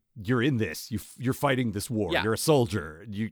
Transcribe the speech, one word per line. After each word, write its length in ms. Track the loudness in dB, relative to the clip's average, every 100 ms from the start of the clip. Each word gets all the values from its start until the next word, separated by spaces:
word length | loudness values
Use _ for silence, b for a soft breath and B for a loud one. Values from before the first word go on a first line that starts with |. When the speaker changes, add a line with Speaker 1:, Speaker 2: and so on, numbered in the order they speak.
| _ -10
Speaker 1:
"You're 260 | 0 2
in 140 | 4 2
this. 340 | 0 -4 -6
You 80 | -8
f-, 160 | -8 -4
you're 160 | -2 0
fighting 360 | 0 2 0
this 160 | -2 -4
war. 220 | -2 0
Speaker 2:
Yeah. 100 | 0 2
Speaker 1:
You're 80 |
a 60 | 0
soldier. 640 | 4 4 4 0 -6 -12 -10
You, 220 | -6 -6